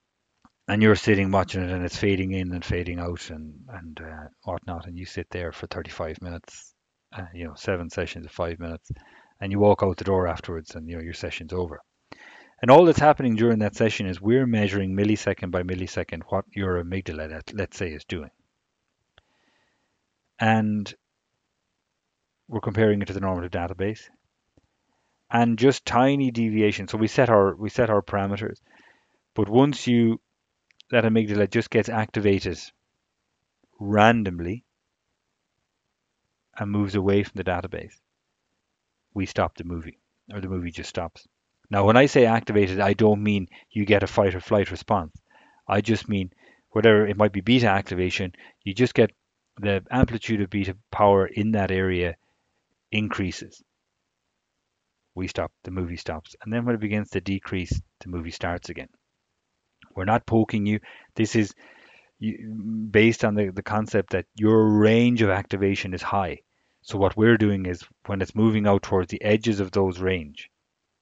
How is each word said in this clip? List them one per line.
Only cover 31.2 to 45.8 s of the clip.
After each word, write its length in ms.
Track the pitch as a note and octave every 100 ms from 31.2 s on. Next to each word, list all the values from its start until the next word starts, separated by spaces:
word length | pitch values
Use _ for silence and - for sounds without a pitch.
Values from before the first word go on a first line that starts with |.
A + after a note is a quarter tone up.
| G#2+ G#2 G2+
just 200 | A#2 -
gets 200 | A2+ G#2
activated 720 | A2 G#2+ A2+ G2+ G2 G2 D#2+ - _ _ _ _ _ _ _ _ _ _ -
randomly 840 | G2+ G#2 A2 A#2 G2 F2 E2+ A#2 _ _ _ _ _ _ _ _ _ _ _ _ _ _ _ _ _ _ _ -
and 140 | G2+
moves 240 | G#2 G2+ G2+
away 280 | F#2+ G2+
from 100 | G2 G2+
the 80 |
database, 500 | F#2 F2 F#2 - - _ _ _ _ _ _ _ _ _ _ _ _
we 140 | G2+ F#2+
stop 300 | - F2+ -
the 60 | E2+
movie, 340 | E2+ D#2+ - _ _ -
or 80 | G2+
the 80 | F#2
movie 220 | F#2+ F2
just 180 | E2+ E2
stops. 380 | - E2+ - _ _ _ _ -
Now, 160 | G2+ G2+
when 120 | A#2
I 100 | C#3+
say 180 | C#3+ A#2
activated, 540 | A2+ - G#2 F#2+ F#2
I 140 | G2+
don't 280 | G2+ A2 G#2
mean 280 | G#2 G2+ F#2 - _
you 160 | G#2+ G2+
get 160 | G2+
a 60 | F#2+
fight 260 | - G2+
or 60 | F#2
flight 320 | - G#2+ F#2+
response. 420 | F2 - G#2 D#2+ - _ _ _ _ -
I 140 | G2+